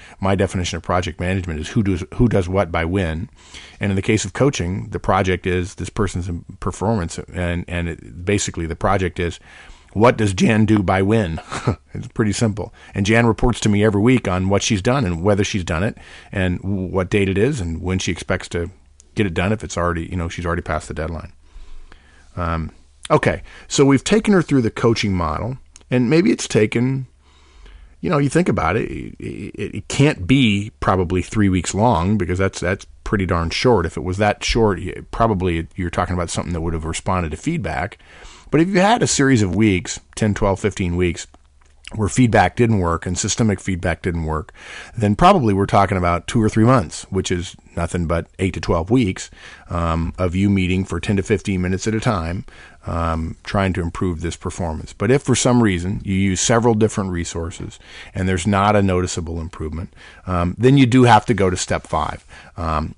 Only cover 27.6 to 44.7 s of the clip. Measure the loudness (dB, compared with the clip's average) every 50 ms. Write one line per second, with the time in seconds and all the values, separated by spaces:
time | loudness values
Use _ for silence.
27.6 | -20 -20 -20 -20 -20 -20 -14 _ -4 0 0 2 2 2 2 2 2 2 0 0
28.6 | 0 0 0 0 -2 -4 -6 -10 -12 -12 -12 -12 -12 -12 -10 -10 -12 -12 -10 -10
29.6 | -10 -8 -8 -10 -10 -4 0 2 2 2 2 0 0 2 4 4 4 4 2 2
30.6 | -2 -6 -10 -4 0 2 2 2 2 0 0 -2 -2 -2 0 2 2 4 4 2
31.6 | 0 -2 0 2 2 2 4 2 2 2 0 0 0 -2 -2 -2 -2 -2 -2 -4
32.6 | -4 -4 -4 -4 -6 -14 -20 -16 -8 -4 -2 -2 0 0 0 0 -2 -2 -2 0
33.6 | 2 4 4 4 2 -2 -4 -6 -6 -4 -2 0 0 0 0 0 -2 -2 2 2
34.6 | 2 2 2 0 -4 -8 -10 -10 -12 -8 -2 0 2 2 2 2 0 0 0 -2
35.6 | -4 -6 -6 -6 -6 -4 -2 -2 -2 -2 -2 -4 -4 -4 -4 -6 -6 -4 -4 -4
36.6 | -4 -4 -4 -4 -4 -6 -8 -6 -4 -2 -2 -2 -2 -4 -6 -6 -6 -4 -4 -4
37.6 | -4 -6 -4 -4 -6 -6 -8 -12 -20 -20 -20 -20 -20 -20 -20 -20 -6 0 2 2
38.6 | 2 4 2 4 4 4 4 2 2 0 2 2 4 4 6 4 4 2 2 2
39.6 | 4 4 4 2 -2 -6 -10 -12 -14 _ -6 -2 0 0 0 2 0 0 0 0
40.6 | -2 -2 -2 -2 -2 -2 0 2 0 0 0 -2 -8 -16 -20 -20 _ _ _ _
41.6 | _ _ _ _ -20 -12 -6 -2 -2 0 2 4 4 4 6 6 4 4 4 2
42.6 | 2 4 4 2 2 0 0 -2 -2 -4 -4 -2 -2 -2 0 0 2 2 0 0
43.6 | -2 -4 -4 -2 -2 -2 -2 -2 -2 -4 -2 -2 -2 -2 -4 -4 -6 -8 -14 -20
44.6 | -20 -18